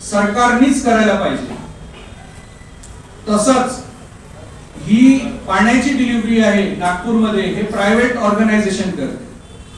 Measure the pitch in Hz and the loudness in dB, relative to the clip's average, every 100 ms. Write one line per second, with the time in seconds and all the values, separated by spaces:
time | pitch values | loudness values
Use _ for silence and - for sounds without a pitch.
0 | - 202 208 220 240 233 277 - 233 220 | -4 0 0 2 4 4 4 2 2 2
1 | 214 196 165 131 - 113 - - - - | 2 2 -2 -4 -8 -12 -14 -16 -18 -18
2 | - - - - - - - - - - | -18 -20 -20 -20 -20 -20 -20 -20 -20 -20
3 | - - - 208 262 254 247 - - - | -20 -12 -2 0 4 2 2 -4 -12 -18
4 | - - - - - - - - - 220 | -20 -20 -20 -20 -20 -20 -20 -12 0 4
5 | 262 269 - - - 190 220 254 285 262 | 6 4 0 -8 -4 2 2 2 2 0
6 | 240 233 208 226 214 202 196 151 180 - | 0 0 0 2 4 4 0 -2 -2 -2
7 | 220 226 214 196 185 - 208 202 202 226 | -2 0 2 0 -2 -2 -4 0 2 2
8 | 247 247 208 208 220 214 190 185 190 - | 2 0 0 2 2 2 0 -2 -4 -4
9 | 131 - - - - - - | -6 -8 -14 -18 -20 -20 -20